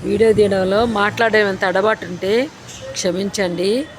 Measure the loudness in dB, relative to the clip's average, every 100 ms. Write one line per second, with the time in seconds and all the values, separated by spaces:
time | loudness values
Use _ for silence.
0 | -2 2 4 4 4 2 0 2 0 2
1 | 0 2 2 4 2 0 0 2 0 0
2 | -6 -6 0 0 -2 -8 -18 -16 -12 -4
3 | -4 -2 -4 -2 -4 -2 0 0 -4